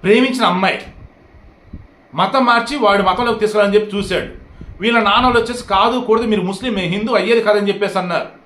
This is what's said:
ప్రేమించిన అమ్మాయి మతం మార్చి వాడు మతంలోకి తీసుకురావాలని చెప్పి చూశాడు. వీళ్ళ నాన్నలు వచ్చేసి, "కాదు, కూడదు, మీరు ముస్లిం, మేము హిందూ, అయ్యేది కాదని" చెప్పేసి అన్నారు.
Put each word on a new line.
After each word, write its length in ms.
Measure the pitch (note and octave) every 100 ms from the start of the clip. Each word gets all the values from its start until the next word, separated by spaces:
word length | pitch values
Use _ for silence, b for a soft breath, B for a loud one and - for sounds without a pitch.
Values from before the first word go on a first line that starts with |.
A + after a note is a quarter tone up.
ప్రేమించిన 420 | F3+ A3 C4 B3
అమ్మాయి 380 | G#3+ F3+ F#3+ - - - - _ - - - _ - - - _ _
మతం 300 | C3+ G3 C4+
మార్చి 320 | B3 A#3 A3+ D4
వాడు 260 | G#3+ G3+
మతంలోకి 380 | F#3+ F#3 A#3+ A3
తీసుకురావాలని 400 | G#3 G#3 G3+ G3+
చెప్పి 160 | G#3 G3+
చూశాడు. 300 | G3 F3 A#2+ - - B B -
వీళ్ళ 200 | G#3 A#3
నాన్నలు 400 | G#3+ G#3 B3+ A#3
వచ్చేసి, 260 | A#3 A#3+ -
"కాదు, 320 | G3 A3+ B3+
కూడదు, 280 | G#3 A3 A#3+
మీరు 140 | G#3
ముస్లిం, 340 | F3+ G3 B3+
మేము 160 | G#3 F3
హిందూ, 240 | F#3+ A3
అయ్యేది 260 | A3+ F#3 A#3
కాదని" 280 | A3 G#3 G3+
చెప్పేసి 300 | F#3+ G3+ F#3+
అన్నారు. 280 | F3+ E3 A#2 -